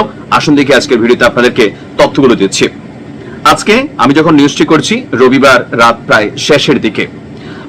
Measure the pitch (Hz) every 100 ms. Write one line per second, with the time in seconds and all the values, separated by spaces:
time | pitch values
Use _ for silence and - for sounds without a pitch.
0 | - - - 113 147 143 135 135 - 123
1 | 117 117 120 - 123 123 104 - - -
2 | 143 - 135 104 95 - - - - -
3 | - - - - - - - 220 277 -
4 | 123 143 156 151 143 143 165 156 - 226
5 | - 113 127 135 135 123 - 117 117 117
6 | - 120 107 - - 143 - 127 110 -
7 | 92 - - - - -